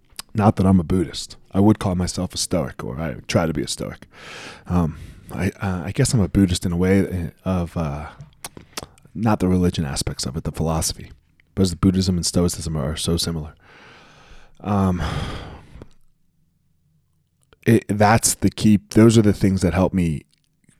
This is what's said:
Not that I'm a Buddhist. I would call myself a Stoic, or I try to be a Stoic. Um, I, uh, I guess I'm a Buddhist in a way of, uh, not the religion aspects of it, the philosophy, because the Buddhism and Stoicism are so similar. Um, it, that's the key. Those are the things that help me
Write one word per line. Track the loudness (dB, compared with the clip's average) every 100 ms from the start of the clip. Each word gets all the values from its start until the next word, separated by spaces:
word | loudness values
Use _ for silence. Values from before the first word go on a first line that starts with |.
| _ -20 -8
Not | 0 2 4
that | 4
I'm | 4
a |
Buddhist. | 4 0 -2 -6 -14 -16 _
I | 2
would | 4 4
call | 0
myself | -2 -4 -4 -6
a | -6
Stoic, | -4 -2 -4 -8
or | -10 -8
I | -8 -8 -2
try | 0 0
to |
be | -2
a | -6
Stoic. | -8 -10 -12 -20 -20 -20 -18 -18 -18 -2
Um, | 0 0 -4 -14 -18 -14
I, | -6 -6 -4
uh, | -6 -4
I | -4
guess | -2 0
I'm | 2
a | 2
Buddhist | 4 2 2 -2
in |
a | 0
way | 2 2 2 -4 -6 -8
of, | -4 -4 -4 -4
uh, | -6 -6 -10 -16 -20 _ -20 -20 -18 -18 -18 _ -16
not | -4 0 2
the | 2
religion | 2 2 0
aspects | -4 -4 -6 -6 -6
of | -6
it, |
the | -6
philosophy, | -4 -2 -2 -4 -6 -14 -20 _ _ _
because | -2 -2
the | 2
Buddhism | 2 2 2 0
and | -2
Stoicism | 0 0 -2 -6 -6
are | -4 -4
so | -4 -2
similar. | -2 -6 -10 -14 _ -20 -20 -20 -20 -20 -20 -20 -20 -14
Um, | -4 0 0 0 -4 -6 -6 -10 -14 -18 -20 -20 -20 -20 _ _ _ _ _ _ _ _ _ _ _ _ _ _ _ _
it, | 2 2 2
that's | 2 4 4 2
the | 0 -2
key. | 2 4 4 4
Those | 6 8 8
are |
the | 4
things | 2 0 2
that | 0
help | 0 0
me | 0 0 -2 -8 _ _ _ _ _